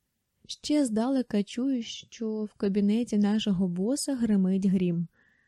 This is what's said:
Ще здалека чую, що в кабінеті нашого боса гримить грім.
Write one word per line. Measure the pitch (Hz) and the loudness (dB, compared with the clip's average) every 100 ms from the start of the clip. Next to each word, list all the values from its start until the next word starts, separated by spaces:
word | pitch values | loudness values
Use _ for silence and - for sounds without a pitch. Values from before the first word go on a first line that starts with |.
| _ _ _ _ - | _ _ _ _ -16
Ще | - - 294 262 | -10 -2 0 2
здалека | 214 247 269 240 208 | 0 0 0 0 -2
чую, | 202 - 269 247 | -2 -4 -2 -2
що | 226 - - - 220 214 | -6 -12 -16 -8 -6 -4
в | 214 | -8
кабінеті | - 202 208 202 220 240 208 | -4 -2 2 2 2 0 2
нашого | 202 214 214 180 185 | 2 2 0 0 0
боса | 175 208 285 - 262 | 0 -2 -2 -2 -2
гримить | 226 202 185 190 196 | 2 2 2 2 2
грім. | 190 180 170 165 _ _ _ | 2 2 0 -4 _ _ _